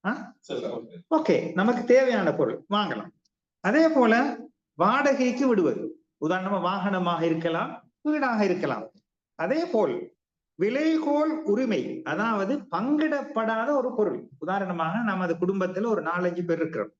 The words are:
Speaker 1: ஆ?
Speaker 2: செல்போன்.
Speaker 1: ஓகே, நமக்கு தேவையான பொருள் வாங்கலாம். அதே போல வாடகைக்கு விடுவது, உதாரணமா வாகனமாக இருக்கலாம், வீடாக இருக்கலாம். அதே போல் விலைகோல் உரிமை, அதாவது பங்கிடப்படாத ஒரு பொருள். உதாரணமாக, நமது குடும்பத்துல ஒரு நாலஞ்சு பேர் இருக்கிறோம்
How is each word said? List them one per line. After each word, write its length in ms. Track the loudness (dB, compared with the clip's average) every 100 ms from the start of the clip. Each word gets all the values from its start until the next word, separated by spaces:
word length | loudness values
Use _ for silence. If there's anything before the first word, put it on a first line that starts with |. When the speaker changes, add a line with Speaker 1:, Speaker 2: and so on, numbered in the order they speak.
Speaker 1:
ஆ? 80 | -4 -6 -10 _ -10
Speaker 2:
செல்போன். 400 | -6 -6 -8 -12 -20 _ 0
Speaker 1:
ஓகே, 200 | 4 2 2 0
நமக்கு 240 | 0 0
தேவையான 440 | 4 6 6 2 0 2
பொருள் 200 | 0 -2 _
வாங்கலாம். 360 | -2 -2 -6 -10 _ _ _ _ _
அதே 200 | 2 4 6 6
போல 180 | 6 4 2 -4 -14 _ _ 0
வாடகைக்கு 680 | 2 4 2 2 0 2 2
விடுவது, 320 | 4 2 0 -8 -12 _ _
உதாரணமா 340 | -2 -2 -2 -2 -2
வாகனமாக 540 | -2 -2 0 0 0 0
இருக்கலாம், 420 | 0 -2 -2 -4 -10 _ _
வீடாக 380 | -4 0 0 0
இருக்கலாம். 400 | 0 0 -2 -4 -10 _ _ _ _ -6
அதே 220 | -2 0 0
போல் 220 | 2 2 -2 -8 _ _ _ _ -2
விலைகோல் 760 | -2 2 2 0 2 2 0 0 0
உரிமை, 300 | 0 2 0 -2 -8 -6
அதாவது 400 | -2 0 0 0 -4 -4
பங்கிடப்படாத 920 | -4 0 0 2 -2 -4 -4 -2 0 0 0
ஒரு 120 | 0 0
பொருள். 220 | 0 -2 -10 -12
உதாரணமாக, 560 | -4 -4 -2 -4 -2 -2 -2
நமது 240 | -2 -2 0
குடும்பத்துல 480 | 0 0 -2 -2 -2
ஒரு 80 | -2 -2
நாலஞ்சு 320 | -2 -2 -2 -2
பேர் 120 | -2
இருக்கிறோம் 300 | -2 -4 -8